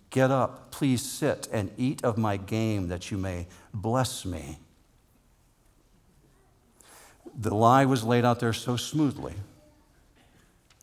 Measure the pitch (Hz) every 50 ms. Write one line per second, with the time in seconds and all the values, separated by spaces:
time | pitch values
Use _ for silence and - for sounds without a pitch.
0 | _ _ - 131 131 131 135 131 117 - - - - - - - 156 135 127 110
1 | - - - - 160 135 - - - - - 110 98 104 - - 127 135 156 -
2 | - 123 107 113 110 107 101 98 95 92 113 110 113 110 107 101 92 87 90 87
3 | - - 107 95 92 95 90 87 85 - - - - - - 104 92 113 120 131
4 | 123 - - - - 92 90 80 - - 76 - - _ _ _ _ _ _ _
5 | _ _ _ _ _ _ _ _ _ _ _ _ _ _ _ _ _ _ _ _
6 | _ _ _ _ _ _ _ _ _ _ _ _ _ _ _ - - - - -
7 | - - - _ - - - 127 101 - 101 107 113 117 127 135 139 127 135 117
8 | 110 113 123 120 117 123 120 120 120 117 110 - - 127 123 113 - - - 156
9 | 151 131 - - 69 64 90 101 98 - - - - - _ _ _ _ _ _
10 | _ _ _ _ _ _ _ _ _ _ _ _ _ _ _ _